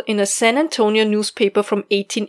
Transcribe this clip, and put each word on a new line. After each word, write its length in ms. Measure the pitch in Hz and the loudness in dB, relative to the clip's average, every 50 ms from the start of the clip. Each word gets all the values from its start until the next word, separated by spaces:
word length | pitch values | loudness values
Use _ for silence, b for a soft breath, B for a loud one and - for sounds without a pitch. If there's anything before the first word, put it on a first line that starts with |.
| - | 2
in 140 | - 214 208 | 0 -2 0
a 60 | 202 | 0
San 300 | 196 - - 240 226 233 | 0 0 0 2 2 2
Antonio 480 | 285 320 311 - - 220 208 214 220 220 | 2 0 0 0 0 2 2 2 2 2
newspaper 580 | 214 214 208 214 - - - 226 202 202 208 208 | 2 2 0 -2 -4 -2 0 0 0 2 0 -2
from 220 | - 214 202 202 - | 0 -2 -4 -2 -2
eighteen 380 | 208 202 202 - - 233 208 | -2 -2 -2 -4 -6 -6 -6